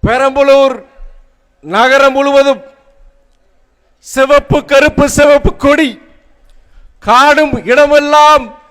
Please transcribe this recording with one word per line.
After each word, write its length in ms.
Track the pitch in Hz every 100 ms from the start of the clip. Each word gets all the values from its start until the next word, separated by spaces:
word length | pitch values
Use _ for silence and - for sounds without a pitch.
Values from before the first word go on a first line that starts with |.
| 202
பெரம்பலூர் 760 | 240 269 269 277 277 269 233 - _ - - _ _ _ _
நகரம் 520 | 151 185 247 269 277
முழுவதும் 480 | 269 277 277 277 269 - _ _ _ - _ _ _ _ _ _ _ _ _
சிவப்பு, 680 | - - 269 285 277 294 -
கருப்பு, 440 | 277 294 285 285
சிவப்பு 460 | - 294 285 285 -
கொடி, 460 | 285 294 302 214 _ _ _ _ _ _ _ - - _
காணும் 680 | - 233 285 294 302 254 170
இடமெல்லாம் 920 | 254 294 294 285 302 302 302 240 - _